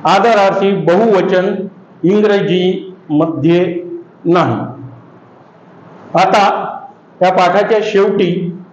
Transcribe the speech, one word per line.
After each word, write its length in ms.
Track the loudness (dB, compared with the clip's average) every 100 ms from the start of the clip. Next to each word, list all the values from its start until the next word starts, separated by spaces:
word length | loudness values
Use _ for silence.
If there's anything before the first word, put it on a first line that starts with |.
| 2
आदरार्थी 640 | 2 4 4 2 2 0
बहुवचन 840 | 0 2 2 2 2 2 0 0 -4 -8 -14 -20 -4
इंग्रजीमध्ये 1800 | 0 2 2 0 0 0 0 -4 -10 -20 -4 0 0 0 2 2 0 -4 -10 -14 -16 -8
नाही. 360 | 0 0 0 -4 -8 -12 -18 -20 -20 -20 -20 -20 -20 -20 -20 -20 -20 -20 -4 0
आता 520 | 2 4 2 0 -8 -12 -16 -20 _ -2
या 100 | 0
पाठाच्या 460 | 2 2 0 0 0
शेवटी 760 | 0 0 0 0 -2 -2 -6 -10 -18